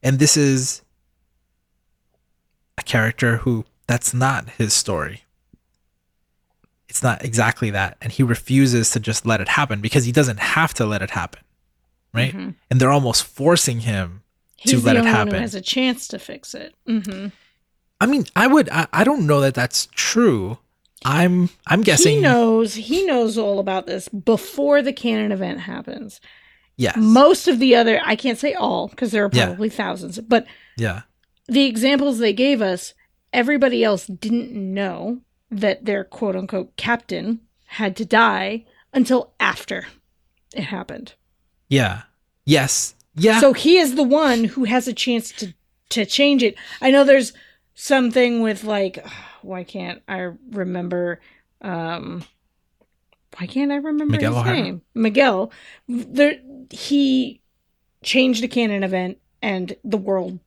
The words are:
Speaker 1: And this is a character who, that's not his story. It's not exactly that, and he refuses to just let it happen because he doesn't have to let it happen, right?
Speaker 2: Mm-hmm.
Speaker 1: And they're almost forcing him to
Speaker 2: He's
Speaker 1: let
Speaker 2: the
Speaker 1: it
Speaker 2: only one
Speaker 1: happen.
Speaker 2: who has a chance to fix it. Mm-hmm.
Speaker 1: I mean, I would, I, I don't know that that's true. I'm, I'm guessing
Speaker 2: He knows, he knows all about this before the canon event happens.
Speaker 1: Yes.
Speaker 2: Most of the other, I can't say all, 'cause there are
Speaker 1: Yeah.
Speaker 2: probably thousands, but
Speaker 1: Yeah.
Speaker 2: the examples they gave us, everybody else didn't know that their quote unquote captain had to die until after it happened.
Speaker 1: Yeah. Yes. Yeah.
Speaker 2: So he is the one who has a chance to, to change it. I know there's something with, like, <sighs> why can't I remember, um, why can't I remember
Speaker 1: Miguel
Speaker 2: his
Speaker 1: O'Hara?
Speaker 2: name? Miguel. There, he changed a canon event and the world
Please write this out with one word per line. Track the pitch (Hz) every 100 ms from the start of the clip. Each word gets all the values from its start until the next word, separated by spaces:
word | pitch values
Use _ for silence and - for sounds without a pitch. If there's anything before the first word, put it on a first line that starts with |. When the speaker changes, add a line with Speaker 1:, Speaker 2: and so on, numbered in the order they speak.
Speaker 1:
And | 127 135
this | 147 156
is | 143 131 127 - _ _ _ _ _ _ _ _ _ _ _ _ _ _ _ _ _ _ _ -
a |
character | - 120 110 - 123 117
who, | - 117 - _ -
that's | 123 -
not | 123 131 131 -
his | - 110
story. | - - 87 76 98 _ _ _ _ _ _ _ _ _ _ _ _ _ _ _ _ _
It's | -
not | 127 110
exactly | 131 113 113 - 113
that, | 101 95 -
and | 113
he | -
refuses | 127 113 - 131 135 120 110
to | 127
just | 110 107
let | 117 110
it | 95
happen | - 147 104
because | 104 143
he | 120
doesn't | 123 135 107
have | 101 - 160
to | - 107
let | 104
it | 92
happen, | - 82 - _ _ _ _ _ _ _
right? | 113 131
Speaker 2:
Mm-hmm. | 190 190 170 _
Speaker 1:
And | 127
they're | 131
almost | 143 127 110
forcing | - - 143 170 - 117
him | 113 101 90 95 _ _ _ _ 226
to | 254
Speaker 2:
He's |
Speaker 1:
let | 240
Speaker 2:
the | 247
Speaker 1:
it |
Speaker 2:
only | 226
one | 214
Speaker 1:
happen. | 208
Speaker 2:
who | 196
has | 233
a | 190
chance | 185 - 254 247 -
to | 202
fix | - - -
it. | - - _ -
Mm-hmm. | 226 190 190 196 - _ _ _ _ _ _
Speaker 1:
I | 233
mean, | 285 190 -
I | -
would, | 302 -
I, | 160 160
I | 160
don't | 226 294 156
know | 143
that | 139
that's | 131 123 - -
true. | - - 226 240 117 92 117 _ _ _ _
I'm, | 127 147 180 180 175 _ -
I'm | 170
guessing | 214 165 359 440
Speaker 2:
He |
knows, | 330 240 233 226 226
he | 208 220 330 392
knows | 262 226 214
all | 214 196
about | 196 190 175
this | 185 -
before | 208 175 220 - - 285 285
the | 269
canon | - 233 220 214
event | 196 185 185
happens. | 180 - - - 208 - - - _ _ _ -
Speaker 1:
Yes. | 120 226
Speaker 2:
Most | 220 233 294 381 -
of | 254
the | 262
other, | 240 233 220
I | - -
can't | 269 226
say | 285
all, | 370 - 185 175
'cause | - 240
there | 214
are | 202
Speaker 1:
Yeah. | - 185
Speaker 2:
probably | 180 214
thousands, | 214 190 185 175 180
but | 226 233 - - _ -
Speaker 1:
Yeah. | 110 92 - _ _ _ -
Speaker 2:
the | 254
examples | 277 220 262 277 285 233
they | 226
gave | 196 269 262
us, | 202 180 - _ _ _ _
everybody | 247 240 294 262 240
else | 226 196 -
didn't | 185 214 233 240
know | 233 190 190 196 170 180 247 _ _ _
that | 208 208 190
their | 220 202
quote | 190 - 214 185
unquote | 185 190 185 -
captain | - 233 - 180 190 226 _ _ _
had | - 214 190
to | 214
die | 220 233 190 190 226 _ _ _
until | 277 240 254 - _
after | - - - 190 - - _ _ _ _ _
it | -
happened. | 156 185 185 160 247 _ _ _ _ _ _
Speaker 1:
Yeah. | 135 107 98 - _ _ _ -
Yes. | 151 135 - - _ _ 156
Yeah. | 202 220
Speaker 2:
So | 269
he | - 311 359
is | 302 254
the |
one | 262 285 302 240
who | 220 -
has | 233 254 247
a |
chance | 226 - 233 226
to, | - 202 - _ _ _
to | - 202
change | - 285 277
it. | 233 - - -
I | 262
know | 277
there's | 277 277 233 - - _ _
something | _ - 269 247 254 247 240
with, | 226 208
like, | 214 208 196 190 202 -
<sighs> | - -
why | 196 185
can't | 175 202 180 175 -
I | 190 180 175 262
remember, | 208 180 180 175 175 175 175 _ _ _ _
um, | 202 170 165 170 175 175 - _ _ _ _ _ _ _ _ _ _ -
why | 180
can't | 262 285
I | 285
remember | 294 302 302
Speaker 1:
Miguel | - 294
Speaker 2:
his | -
Speaker 1:
O'Hara? | - 359
Speaker 2:
name? | 185 185 _
Miguel. | 233 220 208 269 190 226 - - - -
There, | 240 233 254 285 - 262 269 -
he | - - 285 277 262 247 - _ _ _ _ _ _
changed | - 254 254 226
a | 247
canon | 247 226 202
event | 190 185 185 - _ _
and | 214 185 180 -
the | 226 208
world | 190 190 185 185